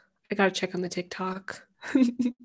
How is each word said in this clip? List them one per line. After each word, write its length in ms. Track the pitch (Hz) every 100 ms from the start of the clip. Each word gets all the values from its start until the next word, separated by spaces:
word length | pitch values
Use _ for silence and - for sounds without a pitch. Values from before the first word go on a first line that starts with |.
| _ _ -
I 40 | 202
gotta 160 | 196
check 240 | 190 185 180
on 60 |
the 80 | 180
TikTok." 760 | 180 175 - 185 185 - - _ _
<laughs> 140 | - 269 247 240 247 -